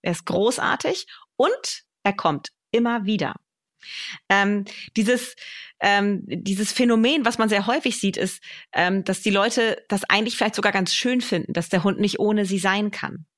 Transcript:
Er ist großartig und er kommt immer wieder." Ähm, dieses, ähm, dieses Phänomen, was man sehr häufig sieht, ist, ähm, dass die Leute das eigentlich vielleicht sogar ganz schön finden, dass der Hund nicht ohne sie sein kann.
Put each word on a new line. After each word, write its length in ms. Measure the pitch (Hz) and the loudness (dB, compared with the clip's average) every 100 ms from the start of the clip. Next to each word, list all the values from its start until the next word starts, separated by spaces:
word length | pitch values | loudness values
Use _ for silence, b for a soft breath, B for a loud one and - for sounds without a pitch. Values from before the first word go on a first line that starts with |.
Er 100 | - | -2
ist 140 | 170 - | -4 -2
großartig 800 | 175 214 - - - - 370 - B B _ | 0 2 2 -2 0 -2 -4 -6 B B _
und 460 | 285 523 - - _ _ | 0 2 -4 -10 _ _
er 100 | 202 | -2
kommt 360 | 202 165 147 - _ _ | 0 0 0 -8 _ _
immer 320 | 226 233 233 | 0 2 0
wieder." 300 | 196 214 156 - _ _ _ _ B B B B _ | 0 0 -2 -6 _ _ _ _ B B B B _
Ähm, 360 | 196 202 208 196 B B - | 4 4 0 -4 B B 0
dieses, 400 | 214 247 - - B B B _ | 2 2 0 -12 B B B _
ähm, 420 | 202 202 202 196 - | 2 4 2 -2 -4
dieses 460 | 170 - 190 208 | -6 -4 -2 -2
Phänomen, 520 | - 247 226 233 311 | 2 4 4 4 2
was 140 | 233 233 | 0 0
man 100 | 220 | 2
sehr 180 | 202 202 | 2 0
häufig 320 | 269 269 - | 0 0 -2
sieht, 160 | 196 - | -2 -2
ist, 260 | 185 - B B B | -4 -4 B B B
ähm, 320 | - 175 196 | 0 2 0
dass 180 | 190 185 | 0 -2
die 80 | 214 | 0
Leute 520 | 196 214 240 226 - _ | 2 2 2 0 0 _
das 160 | 202 | -4
eigentlich 320 | - 202 220 - | 2 2 2 0
vielleicht 180 | 214 208 | -2 2
sogar 160 | 208 | 0
ganz 220 | 196 180 | 0 0
schön 260 | - 254 254 | 0 0 0
finden, 320 | 240 180 - | 0 -2 -2
dass 160 | - 170 | -4 0
der 160 | 190 | 0
Hund 160 | 196 196 | 0 0
nicht 180 | 208 - | 0 2
ohne 260 | 214 214 | 0 2
sie 140 | 196 196 | 0 0
sein 320 | 190 196 208 | 0 0 -2
kann. 360 | - - - 160 | -4 -8 -10 -16